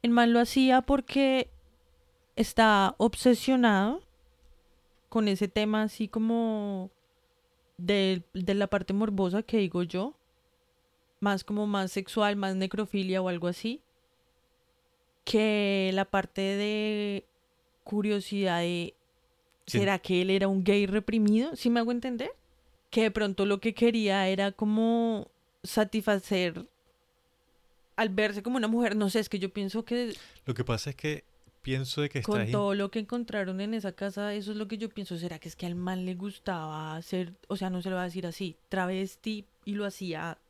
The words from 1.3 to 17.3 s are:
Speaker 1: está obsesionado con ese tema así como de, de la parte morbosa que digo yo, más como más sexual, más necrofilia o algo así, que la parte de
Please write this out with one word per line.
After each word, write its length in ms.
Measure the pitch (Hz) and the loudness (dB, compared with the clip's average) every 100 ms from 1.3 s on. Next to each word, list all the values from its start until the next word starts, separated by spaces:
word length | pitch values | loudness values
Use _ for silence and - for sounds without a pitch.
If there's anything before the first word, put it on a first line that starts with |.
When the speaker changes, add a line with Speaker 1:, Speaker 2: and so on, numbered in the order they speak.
| 262 247 - _ _ _ _ _ _ _ | 2 -2 -10 _ _ _ _ _ _ _
Speaker 1:
está 600 | - 226 - 220 208 196 - | -4 0 6 6 8 4 4
obsesionado 1040 | 226 - 254 233 - 262 240 196 208 320 - _ _ _ - - _ _ _ _ _ | 0 4 4 4 4 4 6 6 2 -2 -8 _ _ _ -20 -20 _ _ _ _ _
con 200 | 226 214 | 0 0
ese 180 | 196 202 | 0 0
tema 360 | 214 214 214 | 0 0 2
así 240 | 214 - 214 | 0 -2 -4
como 840 | 226 226 233 226 214 208 196 190 _ _ _ _ _ _ _ _ - | -2 0 0 0 -2 -4 -6 -8 _ _ _ _ _ _ _ _ -8
de, 440 | 175 202 190 185 - | 0 2 4 0 -4
de 220 | - 180 | -6 0
la 120 | 202 196 | 0 2
parte 260 | 202 190 | 0 0
morbosa 480 | 196 220 196 190 196 | 0 0 0 0 0
que 140 | 214 226 | 0 0
digo 240 | 190 180 | 0 0
yo, 300 | 175 180 226 - _ _ _ _ _ _ _ _ _ _ | -2 -4 -6 -8 _ _ _ _ _ _ _ _ _ _
más 240 | 202 190 | -2 -2
como 220 | - 208 208 | -2 -4 0
más 240 | 202 190 | 0 -2
sexual, 420 | - 190 - 208 202 | -4 -4 0 0 0
más 200 | 196 190 | -2 -2
necrofilia 680 | 190 202 208 202 190 185 | -2 -2 -4 -2 0 0
o 60 | 185 | 0
algo 180 | 175 175 | -2 -4
así, 340 | 175 220 269 _ _ _ _ _ _ _ _ _ _ _ _ _ _ | -4 -6 -6 _ _ _ _ _ _ _ _ _ _ _ _ _ _
que 680 | - 220 214 214 202 196 190 | -2 2 2 2 0 0 0
la 100 | 190 | 0
parte 360 | 190 196 180 - | 0 -2 -2 -4
de 840 | 196 202 208 214 214 214 208 202 - | -2 -2 -2 -2 -2 -2 -4 -6 -10